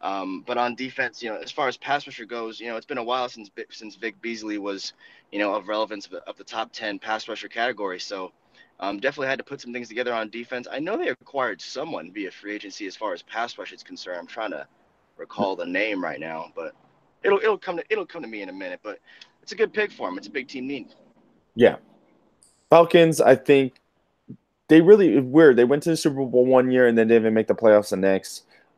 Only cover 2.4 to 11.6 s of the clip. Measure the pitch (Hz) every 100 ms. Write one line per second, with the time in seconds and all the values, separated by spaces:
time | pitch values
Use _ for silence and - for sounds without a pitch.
2.4 | 113 104 117 113 - 127 117 127 123 113
3.4 | 101 - 110 - 110 - 113 101 117 113
4.4 | 110 104 101 98 - - - _ _ 101
5.4 | 104 104 98 107 104 104 - 92 - -
6.4 | - 113 123 - 110 98 113 110 - 107
7.4 | 101 113 123 110 98 90 - 98 92 _
8.4 | _ _ _ _ 95 101 131 147 135 135
9.4 | - 139 123 123 117 110 123 117 107 117
10.4 | 117 123 120 127 165 262 339 127 - 139
11.4 | 123 92